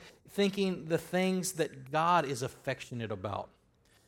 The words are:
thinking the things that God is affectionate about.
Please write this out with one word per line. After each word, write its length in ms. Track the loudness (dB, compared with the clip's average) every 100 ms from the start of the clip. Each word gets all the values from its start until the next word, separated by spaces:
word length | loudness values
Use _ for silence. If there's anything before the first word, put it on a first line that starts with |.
| -12 -20 -10
thinking 580 | 0 0 2 0 0 0
the 100 | -2
things 560 | 0 2 2 2 -2
that 380 | -2 -4 -4 -2
God 340 | 2 6 4
is 180 | 4 -2
affectionate 680 | -4 -6 -6 -6 -6 -8 -6
about. 380 | -4 -4 -4 -6 _ _ _ _ _